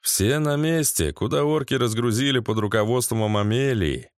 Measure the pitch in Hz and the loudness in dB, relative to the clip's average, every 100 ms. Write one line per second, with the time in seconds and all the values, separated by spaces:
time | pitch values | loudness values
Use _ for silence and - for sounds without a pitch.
0 | - - 101 143 151 143 156 165 143 - | -2 0 2 2 0 0 0 0 0 0
1 | 76 73 - 143 147 156 135 131 120 110 | -2 -2 -2 0 0 0 -2 0 0 0
2 | 120 110 139 131 113 110 104 110 107 123 | 0 0 0 0 0 -2 0 0 2 0
3 | 120 113 107 104 101 113 139 120 82 65 | 0 0 0 2 2 0 0 0 0 -2
4 | - | -8